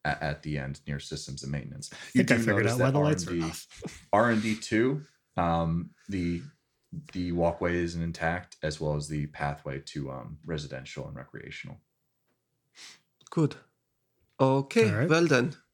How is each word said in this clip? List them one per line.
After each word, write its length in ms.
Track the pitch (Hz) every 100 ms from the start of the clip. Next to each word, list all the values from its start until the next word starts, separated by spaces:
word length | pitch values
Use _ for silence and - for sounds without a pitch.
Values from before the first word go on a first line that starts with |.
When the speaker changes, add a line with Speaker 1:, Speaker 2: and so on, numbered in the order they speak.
Speaker 1:
a-, 180 | 73 71
at 200 | 76 73
the 140 | 76 71
end 220 | 67 69 -
near 120 | 71
systems 440 | - 73 - 67
and 80 | 67
maintenance. 380 | 71 - - -
Speaker 2:
I 40 | - -
Speaker 1:
You 100 | 127
Speaker 2:
think 80 | 120
I 40 |
Speaker 1:
do 40 | 117
Speaker 2:
figured 140 | 113 101
Speaker 1:
notice 60 | 104
Speaker 2:
out 60 | 123
why 60 |
Speaker 1:
that 80 | 131
Speaker 2:
the 60 | 139
lights 280 | 147 156 -
are 40 |
Speaker 1:
R 20 |
and 80 | 85
D, 60 | 82
Speaker 2:
off. 180 | 82 - - -
<laughs> 220 | - -
Speaker 1:
R 160 | 101 120
and 100 | 110
D 140 | 110
two, 460 | 107 - 110 127 147 - _ _ -
um, 520 | 87 85 82 85 - _ -
the, 340 | 95 87 85 147 _ _ _ _ 82 -
the 180 | 92 87
walkway 420 | 87 85 82 87 87
isn't 240 | 85 85
intact, 560 | 85 82 82 87 - -
as 160 | 78 76
well 160 | 76
as 120 | 73 73
the 200 | 76 73
pathway 520 | - 73 71 71 69 -
to, 240 | 76 67
um, 260 | 65 - 73
residential 640 | - 78 71 65 69 71 69
and 80 |
recreational. 600 | 67 - - - - - - _ _ _ _ _ _ _ _ _ - - - _ _ _
Speaker 3:
Good. 260 | - 147 - _ _ _ _ _ _ _ -
Okay, 500 | 135 135 139 233 220
Speaker 2:
All 60 | 113
right. 120 | 139
Speaker 3:
well 160 | 160 170
then. 280 | 131 151 - _